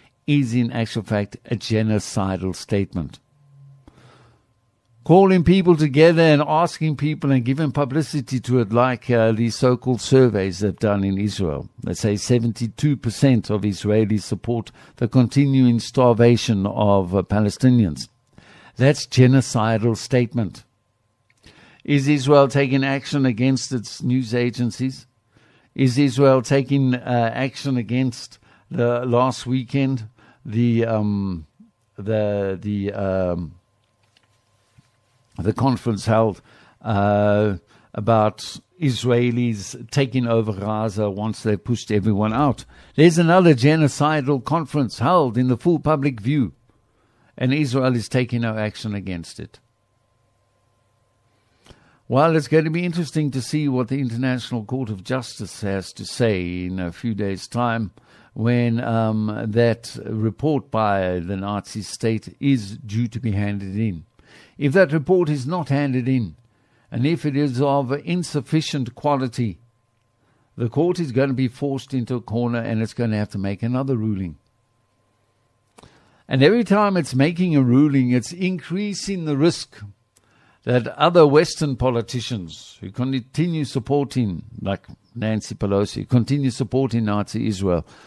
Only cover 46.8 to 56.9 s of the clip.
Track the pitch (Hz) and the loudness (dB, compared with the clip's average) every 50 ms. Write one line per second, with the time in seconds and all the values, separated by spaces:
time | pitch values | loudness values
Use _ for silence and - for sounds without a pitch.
46.8 | _ _ _ _ _ _ _ _ _ _ - - 127 127 139 151 151 123 123 139 | _ _ _ _ _ _ _ _ _ _ -8 -4 -2 0 0 0 0 0 0 0
47.8 | 127 131 123 117 104 - - 127 123 117 120 117 117 113 110 110 107 107 - - | 0 0 0 0 -2 -2 -2 -2 -2 0 -2 -4 -2 -2 -4 -4 -4 -6 -6 -6
48.8 | - 110 104 101 92 95 90 85 82 - - - - - - - _ _ _ _ | -8 -6 -6 -6 -6 -8 -8 -8 -10 -12 -14 -16 -16 -16 -18 -20 _ _ _ _
49.8 | _ _ _ _ _ _ _ _ _ _ _ _ _ _ _ _ _ _ _ _ | _ _ _ _ _ _ _ _ _ _ _ _ _ _ _ _ _ _ _ _
50.8 | _ _ _ _ _ _ _ _ _ _ _ _ _ _ _ _ _ - - _ | _ _ _ _ _ _ _ _ _ _ _ _ _ _ _ _ _ -20 -20 _
51.8 | _ _ _ _ _ - 123 135 156 165 160 160 143 - 151 160 156 160 156 175 | _ _ _ _ _ -2 0 2 4 4 4 2 0 2 2 2 2 2 -4 -4
52.8 | 180 180 160 175 165 131 - 160 151 139 127 135 117 - - 151 151 139 127 127 | -4 -4 -4 -4 -6 -4 -2 -2 -2 -2 -4 -4 -6 -4 -4 -2 -2 0 0 -2
53.8 | 120 107 135 143 135 117 113 120 131 131 127 120 110 - 127 117 104 - 127 135 | -2 -2 -4 -4 -4 -4 -4 -2 -2 -2 -2 -4 -6 -6 -8 -8 -6 -6 -6 -6
54.8 | 131 107 107 92 92 - 127 131 120 - - - 104 87 - - 107 98 98 98 | -6 -6 -8 -10 -6 -6 -6 -6 -6 -8 -12 -14 -14 -14 -12 -8 -6 -4 -4 -4
55.8 | 90 - - - 95 - - - 120 113 101 90 90 87 90 90 90 90 92 92 | -6 -10 -14 -14 -14 -10 -2 0 0 2 2 0 -2 -4 -6 -6 -6 -6 -6 -6
56.8 | 90 87 | -6 -8